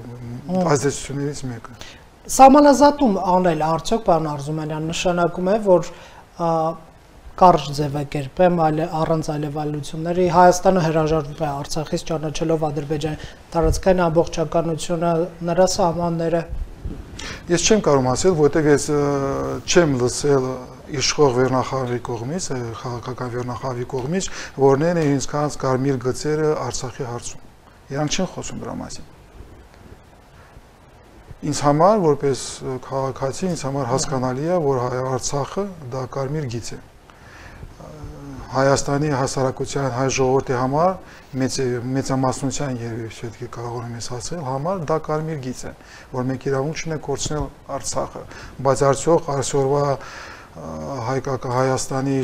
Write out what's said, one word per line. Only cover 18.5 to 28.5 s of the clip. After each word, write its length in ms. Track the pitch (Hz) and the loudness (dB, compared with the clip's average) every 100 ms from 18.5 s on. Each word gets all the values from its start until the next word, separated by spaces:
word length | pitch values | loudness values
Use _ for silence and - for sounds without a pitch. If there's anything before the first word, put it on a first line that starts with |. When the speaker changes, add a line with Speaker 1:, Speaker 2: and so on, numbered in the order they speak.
| 165 151 | 4 4
Speaker 2:
ես, 140 | 139 135 | 4 4
ը, 100 | 147 143 139 139 135 135 135 - | 0 2 0 -2 -2 -4 -6 2
չեմ 240 | 180 160 127 | 4 6 4
լսել 440 | 123 - 147 139 131 127 123 - - 147 | 2 0 2 4 2 -4 -10 -16 -8 -2
իշխող 300 | - - 143 120 | 0 4 4 6
վերնախավի 640 | 127 131 117 135 123 123 - | 4 2 0 -2 -2 -4 -4
կողմից, 400 | 117 120 180 - | -6 -4 -6 -4
ը, 80 | 131 117 110 | -6 -6 -8
քաղաքական 520 | 131 120 110 120 127 120 | -8 -8 -8 -8 -6 -6
վերնախավի 500 | 123 120 135 120 123 135 | -6 -6 -6 -6 -6 -6
կողմից, 340 | 123 185 - - - - | -2 -4 -4 -8 -10 4
որներն 420 | 135 135 165 170 | 6 6 4 2
են 80 | 151 | 2
իրենց 180 | 139 - | 0 0
կանց 260 | 147 151 - | -2 -2 -2
կարմիր 380 | 135 131 139 131 127 | 0 0 0 0 -2
գծերը 460 | 123 151 151 151 151 127 | -4 -2 0 0 -2 -4
Արցախի 400 | - 127 - 123 | -6 -8 -8 -8
հարցում։ 420 | 120 - - - - - - - 139 | -8 -10 -14 -18 -20 -20 -20 -10 -4
Իրանք 220 | 151 - | -2 -2
չեն 120 | 185 - | -4 -6
խոսում 260 | - | -10